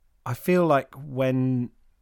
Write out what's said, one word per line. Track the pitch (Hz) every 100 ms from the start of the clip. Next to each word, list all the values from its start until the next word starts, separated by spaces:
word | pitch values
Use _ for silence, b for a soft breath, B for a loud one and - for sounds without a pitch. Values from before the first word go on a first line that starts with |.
| _ _
I | -
feel | 123 - 180 170
like | 143 -
when | 131 147 127 131 131 131 127 120 - _ _